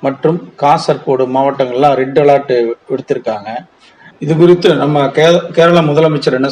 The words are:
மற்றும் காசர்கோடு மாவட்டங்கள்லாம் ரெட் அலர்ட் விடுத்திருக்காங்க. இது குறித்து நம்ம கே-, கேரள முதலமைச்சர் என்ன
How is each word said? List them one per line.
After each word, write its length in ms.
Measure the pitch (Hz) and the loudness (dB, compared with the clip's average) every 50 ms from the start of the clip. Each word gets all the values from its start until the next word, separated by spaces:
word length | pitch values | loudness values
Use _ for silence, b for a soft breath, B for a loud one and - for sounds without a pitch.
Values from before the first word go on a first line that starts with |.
மற்றும் 520 | - 135 135 - - 156 175 175 - - - - | -6 -6 -6 -2 -2 -2 -2 -2 -6 -12 -10 -4
காசர்கோடு 680 | 143 143 156 160 - - 147 131 - 151 135 135 131 | 0 0 0 0 0 -2 -4 -4 -2 -4 -2 -2 -2
மாவட்டங்கள்லாம் 680 | 127 127 135 135 139 135 131 131 123 120 127 143 143 135 | -2 -2 -2 -2 -2 -2 -2 -4 -4 -2 0 2 2 2
ரெட் 260 | 127 131 135 139 151 | 2 -2 -2 0 2
அலர்ட் 520 | 143 143 143 135 135 - 127 120 117 117 117 - _ - | 2 4 2 2 0 0 -2 0 0 -2 -4 -8 _ -8
விடுத்திருக்காங்க. 600 | 135 131 131 - 139 123 - 113 107 104 98 110 117 147 180 _ _ b b b b b b b b - | -8 -6 -4 -6 -6 -6 -6 -8 -8 -8 -10 -12 -12 -12 -14 _ _ b b b b b b b b -10
இது 160 | 151 147 160 | -6 -4 0
குறித்து 400 | 156 175 170 180 170 - 180 151 | 2 4 4 4 4 4 0 0
நம்ம 320 | 139 139 147 147 147 139 | 0 0 0 0 0 0
கே-, 440 | 131 - 151 156 170 175 185 - - | 0 0 2 2 4 2 2 -2 -2
கேரள 300 | - 170 165 170 175 170 | 0 2 2 4 4 2
முதலமைச்சர் 520 | 160 147 143 156 160 156 151 139 - 143 131 | 2 2 2 2 2 0 0 0 -2 -2 -2
என்ன 160 | 127 135 135 | -2 -2 -2